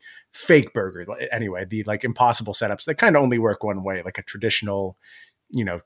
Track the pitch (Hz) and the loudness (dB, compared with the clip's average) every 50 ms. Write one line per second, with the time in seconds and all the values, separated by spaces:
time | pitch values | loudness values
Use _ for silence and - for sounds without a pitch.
0 | - - - - _ _ - - - - 175 147 120 - - 117 98 92 92 87 | -16 -20 -20 -20 _ _ -16 -6 4 6 8 8 6 4 -2 -4 -4 -4 -6 -10
1 | 87 95 107 123 127 123 120 113 113 101 90 90 95 90 107 107 101 104 107 104 | -12 -12 -10 -10 -8 -6 -6 -4 -4 -6 -6 -8 -8 -6 -6 -6 -4 -4 -4 -4
2 | - 117 - - 127 120 117 - 117 104 95 - 113 104 104 - - - 151 - | -2 -4 0 4 4 4 4 2 -2 -4 -4 -4 -2 -2 -4 -4 -4 -6 -2 2
3 | - 214 156 143 139 127 123 117 113 110 101 - - 104 98 95 92 98 95 90 | 4 6 6 6 4 4 2 2 2 0 0 0 -2 -4 -4 -4 -4 -6 -6 -6
4 | 85 92 - - 95 - - 101 110 110 - - 104 104 101 98 98 95 95 _ | -6 -8 -10 -12 -12 -12 -10 -4 -2 -2 -2 -2 -2 -2 -2 -2 -4 -4 -8 _
5 | _ - - - - _ _ _ _ _ - 123 110 95 87 85 - | _ -20 -20 -20 -20 _ _ _ _ _ -4 -2 -2 -2 -4 -6 -2